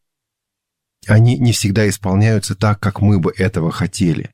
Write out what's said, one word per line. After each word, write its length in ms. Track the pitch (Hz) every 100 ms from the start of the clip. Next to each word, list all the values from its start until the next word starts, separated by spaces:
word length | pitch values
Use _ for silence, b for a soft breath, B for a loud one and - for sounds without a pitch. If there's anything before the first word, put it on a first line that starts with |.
| _ _ _ _ _ _ _ _ _ _ -
Они 320 | 107 117 127
не 140 | 123
всегда 360 | 104 101 98 104
исполняются 640 | 90 95 95 110 107 -
так, 260 | 110 107 101
как 200 | 98 -
мы 180 | 104 101
бы 140 | 82
этого 360 | - 92 90 80
хотели. 600 | - 90 - 90 78 -